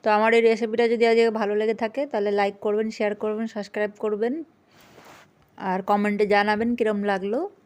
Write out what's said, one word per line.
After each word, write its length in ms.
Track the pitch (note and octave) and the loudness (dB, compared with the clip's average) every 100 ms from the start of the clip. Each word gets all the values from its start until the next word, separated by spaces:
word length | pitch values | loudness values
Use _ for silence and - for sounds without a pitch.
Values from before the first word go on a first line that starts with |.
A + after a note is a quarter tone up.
তো 20 | A3 | 0
আমার 200 | G#3+ A3 | 2 4
এই 80 | A#3 | 4
রেসিপিটা 420 | A3+ A3 A3+ A3+ A#3 | 4 2 -2 0 0
যদি 120 | A#3 A3+ | 4 4
আজকে 180 | A3+ A#3 | 4 2
ভালো 240 | A3 G3+ G#3 | 0 -2 0
লেগে 160 | A3 A3+ | -2 -2
থাকে, 200 | A3+ B3 C#4+ | -4 -4 -4
তাহলে 240 | A#3 G3+ G3+ | -2 0 0
লাইক 180 | G3+ G3+ | 0 -2
করবেন, 280 | G#3+ G#3 A3 | -4 -2 -4
শেয়ার 220 | - G#3+ | -2 -4
করবেন, 320 | G#3 G#3+ G#3+ A3+ | -2 -4 -4 -6
সাবস্ক্রাইব 460 | G#3+ G3 - G#3 G#3 | -8 -8 -4 -4 -2
করবেন, 360 | A3 G#3 A3+ D4+ D#4 _ _ _ - - - - _ _ _ - | -6 -2 -2 -4 -10 _ _ _ -20 -20 -20 -20 _ _ _ -10
আর 200 | F#3+ F#3 | -4 -4
কমেন্টে 420 | F#3+ G#3 G#3 G3+ G#3 | 0 0 2 0 2
জানাবেন 440 | G3+ G#3 G#3+ A#3 | 4 2 0 0
কীরম 260 | A#3+ A3 G#3 | 0 0 0
লাগলো। 340 | G3+ G3 G3 A#3 G4 _ | -2 -2 -2 -4 -6 _